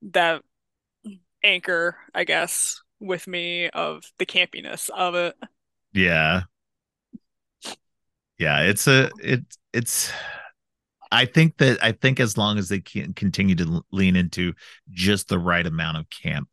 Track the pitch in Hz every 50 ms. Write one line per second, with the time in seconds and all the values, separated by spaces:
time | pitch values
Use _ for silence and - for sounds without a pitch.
0 | - 190 180 185 170 165 160 143 - _ _ _ _ _ _ _ _ _ _ _
1 | - 214 196 185 _ _ _ _ - 208 185 180 - 190 175 165 170 175 - -
2 | - - - 175 175 165 160 160 165 170 - - - - - - _ _ _ -
3 | 208 185 180 165 - 190 180 175 170 175 175 175 175 - - 170 165 - 156 165
4 | - - _ - 185 - - 185 175 - - - - 64 - - - - - 185
5 | 180 175 175 175 175 170 - _ - - _ _ _ _ _ _ _ _ - 98
6 | 87 87 85 80 78 80 85 92 90 - _ _ _ _ _ _ _ _ _ _
7 | _ _ - - _ _ _ _ _ _ _ _ - - - - _ _ _ _
8 | _ _ _ _ _ _ _ - 85 76 73 71 80 98 101 - - 143 135 135
9 | 131 - - - - - 135 117 - - - - _ _ - 123 120 - - -
10 | - - - - - - - - - - - _ _ _ _ _ _ _ _ _
11 | - - - 120 127 127 - 165 160 160 - - 135 135 113 - - 113 110 -
12 | - 131 131 - 120 107 98 113 104 104 104 104 92 92 101 92 - - - 107
13 | - 90 - - 101 95 - 98 98 95 90 80 85 80 85 82 - _ 95 98
14 | 95 92 92 92 87 82 - - 90 87 - - - - - - _ - 95 90
15 | 92 101 104 95 - - 98 87 85 90 87 87 85 82 80 82 80 80 80 78
16 | 80 - - - - 80 73 71 69 -